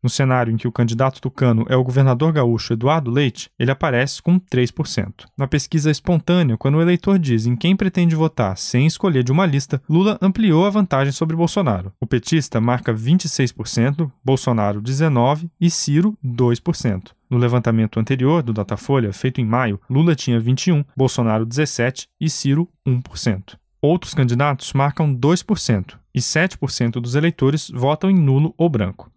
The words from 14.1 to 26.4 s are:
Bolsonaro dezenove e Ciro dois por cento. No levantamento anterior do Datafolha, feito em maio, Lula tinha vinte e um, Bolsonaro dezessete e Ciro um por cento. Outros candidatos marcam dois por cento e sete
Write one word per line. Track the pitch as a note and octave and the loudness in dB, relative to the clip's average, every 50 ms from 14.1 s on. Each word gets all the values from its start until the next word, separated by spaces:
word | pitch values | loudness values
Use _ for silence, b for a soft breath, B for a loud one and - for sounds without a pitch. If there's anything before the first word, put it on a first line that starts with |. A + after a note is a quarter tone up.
| - _ _ | -6 _ _
Bolsonaro | B2+ C3+ B2+ - - A#2+ A2+ G#2+ G2+ G2+ G#2 G#2 | 0 0 0 0 0 0 0 0 0 -2 -4 -4
dezenove | A#2+ C3+ C3+ D#3+ D#3+ C#3+ B2 A#2+ B2+ D3 D3+ E3+ E3 _ _ | -4 -2 0 0 2 2 2 2 2 0 -2 -4 -12 _ _
e | F3 E3+ | 0 0
Ciro | E3 - - - C#3+ D3+ F3 G#3+ G#3+ - | 0 0 -2 0 2 2 2 2 0 -2
dois | - C3 A#2+ A#2 B2+ A#2+ A#2+ A#2 | -6 -8 -2 0 2 2 2 0
por | - - E3 | -2 -4 -4
cento. | - - B2 G2+ F#2 - - _ _ _ _ | -2 -2 -4 -4 -4 -6 -12 _ _ _ _
No | B2+ A#2+ | 0 0
levantamento | A#2+ A#2+ A#2+ B2 A2+ A#2+ A2+ A2+ A2 G#2+ - A2+ | 2 2 2 0 0 2 2 2 0 0 0 -4
anterior | A2 - C3+ C3 B2 C3+ D#3+ E3+ C#3+ | -2 -2 -2 0 2 2 2 2 0
do | A#2 A2 | -2 -4
Datafolha, | G#2+ G2+ - G#2 G2+ - - C#3 C3+ A#2+ G2+ G2+ | -4 -4 -4 -6 -10 -4 -2 0 0 0 -2 -4
feito | - - C3 C3 - | -4 -6 -4 -2 -2
em | B2+ | -2
maio, | G#2+ A2+ B2 B2+ A#2 G2+ G2 _ _ | 0 0 0 0 -2 -2 -6 _ _
Lula | B2 C3+ D#3+ E3+ E3 | 0 2 2 2 2
tinha | C3+ - - A#2+ A#2 | 0 0 0 0 0
vinte | A2+ A#2+ C3 C3 - | 2 0 0 0 2
e | F3+ F3 | 0 0
um, | D3 C#3+ _ _ | 0 0 _ _
Bolsonaro | - C3+ B2+ - - A#2+ A2+ G#2+ A2 A2+ | 0 0 0 0 0 0 0 0 0 -2
dezessete | A2+ A#2 C#3 D3+ C#3+ - - A#2+ B2 C3 - - _ _ _ | -2 -2 -2 -2 -2 -2 -2 -2 -2 -2 -6 -16 _ _ _
e | D3+ D#3+ | -4 -4
Ciro | - - - C#3 C3+ D3+ E3+ - _ _ _ | -4 -2 -2 0 0 0 0 -4 _ _ _
um | C3+ B2+ B2 | -2 -2 -2
por | B2+ - - | -4 -8 -12
cento. | - - A#2+ G#2 F#2+ F#2+ - - _ _ _ _ _ | -6 -4 -2 -4 -4 -6 -14 -20 _ _ _ _ _
Outros | - C#3 E3+ F3+ - - - | 0 0 0 0 -2 -4 -2
candidatos | - C3+ B2 A#2+ A#2+ C#3+ D3 C#3 B2+ - - - | -2 0 0 0 0 0 0 -2 -4 -6 -6 -2
marcam | C3+ C#3 D3 - - E3 D3 C#3 | 0 0 0 0 0 0 0 0
dois | B2 A#2+ D3 F3 F#3 - | 0 2 2 0 0 0
por | - G#3+ - | -2 -4 -4
cento | - - A#2 G2+ F#2 - - - _ _ _ | 0 0 0 -2 -2 -6 -12 -20 _ _ _
e | B2 | -4
sete | A#2+ - - D#3 | -4 -2 0 0